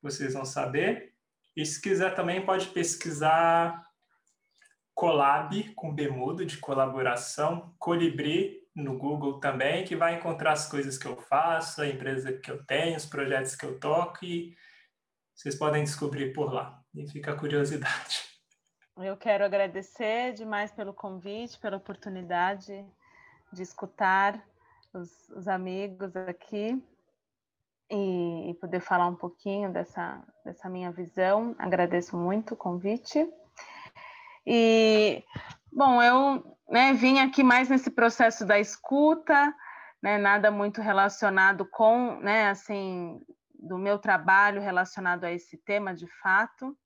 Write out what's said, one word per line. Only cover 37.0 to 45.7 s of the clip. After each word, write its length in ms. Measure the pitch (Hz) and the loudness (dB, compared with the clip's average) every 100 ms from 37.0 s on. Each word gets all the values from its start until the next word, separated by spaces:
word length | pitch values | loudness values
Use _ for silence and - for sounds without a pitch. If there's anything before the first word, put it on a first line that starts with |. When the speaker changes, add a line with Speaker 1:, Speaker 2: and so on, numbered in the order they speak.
| 254 269 | 6 6
Speaker 2:
aqui 240 | 262 269 | 4 6
mais 280 | 262 247 254 | 6 6 6
nesse 200 | 262 - | 2 2
processo 560 | - 233 - 226 220 196 | 4 2 6 4 4 2
da 140 | 202 | 2
escuta, 960 | 208 - - 277 302 320 - 294 285 294 - - - _ | 2 -6 -2 4 4 4 4 4 4 0 -18 -20 -20 _
né, 160 | - 208 | -2 2
nada 320 | 202 202 208 | 4 6 4
muito 300 | 208 202 208 | 2 -2 -2
relacionado 840 | 214 196 202 - 208 190 190 190 190 | 0 4 2 2 0 4 4 4 -4
com, 540 | - 220 233 247 - | 4 6 6 2 -4
né, 300 | 202 214 208 | 0 2 2
assim, 720 | 196 - 202 190 180 175 - - _ _ _ | 0 -6 -6 -6 -6 -8 -12 -20 _ _ _
do 220 | 170 180 | -10 -6
meu 200 | 196 208 | 0 0
trabalho 640 | 220 185 165 190 208 202 | 2 2 6 6 6 2
relacionado 600 | 202 180 185 - 185 175 | -2 -2 -2 -4 -4 -2
a 80 | 175 | -4
esse 260 | 175 - 180 | -6 -10 -20
tema, 380 | - | -4